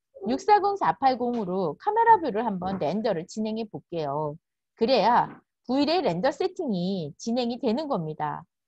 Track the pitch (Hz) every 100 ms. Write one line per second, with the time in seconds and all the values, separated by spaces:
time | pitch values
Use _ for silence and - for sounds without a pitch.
0 | _ 539 392 262 - 415 392 403 330 -
1 | 269 254 240 240 190 185 175 - - 427
2 | 466 440 320 208 233 190 180 190 151 190
3 | 226 175 175 - 220 220 226 151 - 170
4 | 147 143 151 151 _ _ _ _ 226 254
5 | 196 233 156 - _ _ - 262 285 349
6 | 269 170 247 302 359 370 311 190 180 196
7 | 147 - - 240 240 240 254 233 311 233
8 | 156 156 151 151 165 _